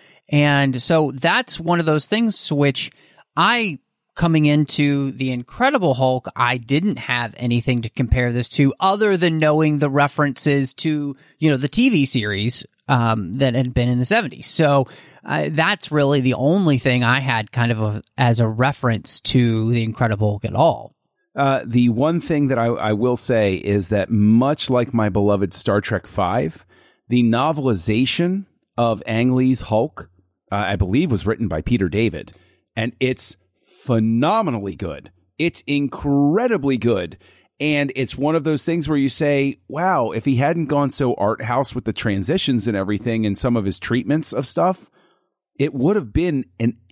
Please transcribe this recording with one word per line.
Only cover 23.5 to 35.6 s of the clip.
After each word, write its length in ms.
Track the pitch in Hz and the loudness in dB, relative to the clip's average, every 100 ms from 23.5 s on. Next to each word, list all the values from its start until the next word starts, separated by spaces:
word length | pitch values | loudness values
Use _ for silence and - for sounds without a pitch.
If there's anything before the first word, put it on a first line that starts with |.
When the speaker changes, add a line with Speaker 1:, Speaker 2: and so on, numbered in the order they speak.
Speaker 2:
is 340 | 95 98 101 92 | 0 0 0 0
that 220 | 104 - | -2 0
much 580 | 110 104 113 135 151 - | 4 6 6 4 0 0
like 240 | 123 120 | 0 0
my 160 | 117 107 | 0 0
beloved 440 | 101 101 101 95 | 2 2 2 0
Star 280 | - 107 104 | -4 0 0
Trek 260 | - 101 - | 0 -4 -4
Five, 600 | - 90 117 160 - _ _ _ _ - | -4 -2 0 -2 -8 _ _ _ _ -2
the 140 | 123 | 2
novelization 1200 | 117 117 151 151 135 95 110 110 131 - 175 196 - _ _ - | 2 2 0 0 0 0 0 0 0 0 0 -2 -8 _ _ -2
of 260 | 117 107 - | 0 -2 -4
Ang 300 | 113 127 127 | 0 2 2
Lee's 260 | 131 127 | 2 0
Hulk, 480 | - 110 139 - - _ _ _ - | 0 0 0 -6 -18 _ _ _ -8
uh, 60 | 101 | -4
I 180 | 98 | -2
believe 380 | 95 92 123 175 | -2 0 2 2
was 120 | 98 | 0
written 220 | 82 - 101 | -2 -2 -2
by 160 | 80 | -4
Peter 260 | - 120 90 | -2 0 0
David, 440 | 98 113 80 - - _ _ _ | 0 -2 -4 -14 -20 _ _ _
and 200 | 113 117 - | -6 -6 -2
it's 380 | 127 127 - - _ | -2 -2 -8 -12 _
phenomenally 1200 | _ - - - 113 110 113 156 220 180 113 98 | _ -20 -12 -2 0 2 2 0 0 -2 -4 -8
good. 380 | 71 87 71 - _ _ - | -8 -8 -10 -16 _ _ -4
It's 240 | 165 - | -4 -4